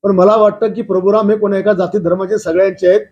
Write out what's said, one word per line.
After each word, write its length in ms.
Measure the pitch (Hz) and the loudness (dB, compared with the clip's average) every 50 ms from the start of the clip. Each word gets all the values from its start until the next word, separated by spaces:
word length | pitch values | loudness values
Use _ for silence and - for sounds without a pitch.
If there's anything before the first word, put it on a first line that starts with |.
| - | 0
पण 80 | 202 | 0
मला 240 | 196 180 180 202 214 | 2 4 4 4 4
वाटतं 380 | 220 214 208 202 208 226 214 185 | 4 2 2 2 0 -4 -4 -4
की 80 | 214 | -6
प्रभू 300 | 226 - 196 185 180 196 | -6 -4 -4 0 0 0
राम 180 | 202 220 214 202 | 0 2 2 0
हे 80 | 220 | 0
कोणा 200 | 214 208 202 202 | 0 0 -2 -2
एका 160 | 196 185 208 214 | -2 0 0 0
जाती 240 | 175 190 - - | 0 -2 -2 -2
धर्माचे 400 | 208 170 170 175 190 190 180 214 | -4 -2 -2 -2 -2 -2 -4 -4
सगळ्यांचे 500 | 214 - 175 160 180 190 196 180 185 185 | -4 -4 -2 0 0 0 0 -2 0 0
आहेत. 140 | 180 185 214 214 _ | 2 2 2 0 _